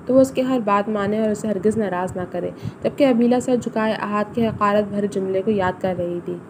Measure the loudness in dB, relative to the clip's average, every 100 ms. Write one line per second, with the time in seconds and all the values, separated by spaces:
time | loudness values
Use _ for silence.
0 | 2 4 4 2 0 0 2 0 0 -2
1 | -2 0 0 -2 -2 0 0 0 0 -2
2 | -4 -4 -6 -6 -6 -6 -10 -4 -4 2
3 | 4 6 4 4 2 0 0 -2 0 0
4 | -2 -2 -2 0 -2 0 2 2 2 0
5 | -2 -2 -2 0 0 2 0 0 -2 -2
6 | -4 -4 -6 -10 -10